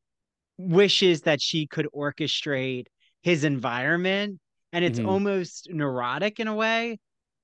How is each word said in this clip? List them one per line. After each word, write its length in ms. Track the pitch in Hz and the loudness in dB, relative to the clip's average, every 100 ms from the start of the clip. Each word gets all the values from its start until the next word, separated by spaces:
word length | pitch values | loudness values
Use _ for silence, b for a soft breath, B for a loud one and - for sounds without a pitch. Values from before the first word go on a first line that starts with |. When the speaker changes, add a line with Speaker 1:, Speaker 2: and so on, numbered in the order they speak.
| _ _ _ _ _ - | _ _ _ _ _ -10
Speaker 1:
wishes 600 | 185 170 196 - 185 160 | 2 4 6 6 4 4
that 200 | 170 147 | 2 2
she 240 | - 165 151 | 0 -2 -2
could 200 | - 147 143 | -4 -4 -4
orchestrate 920 | 143 - 147 - 156 135 131 127 120 _ _ _ | -6 -4 -4 -4 -2 -2 -2 -6 -8 _ _ _
his 200 | 170 170 | 0 2
environment, 960 | 151 139 120 120 135 170 185 196 208 185 _ _ _ | 2 0 -2 -2 0 0 0 0 -4 -8 _ _ _
and 140 | 175 175 | -2 0
it's 140 | 120 | 0
Speaker 2:
Mm-hmm. 80 | 113 | 0
Speaker 1:
almost 600 | 196 202 196 170 - - | 2 2 -2 -4 -10 -10
neurotic 680 | 165 147 123 123 135 208 214 | -4 -2 -2 -4 -2 -4 -4
in 80 | 220 | -6
a 60 | 214 | -2
way, 440 | 220 226 233 220 _ _ _ _ | 0 0 -2 -8 _ _ _ _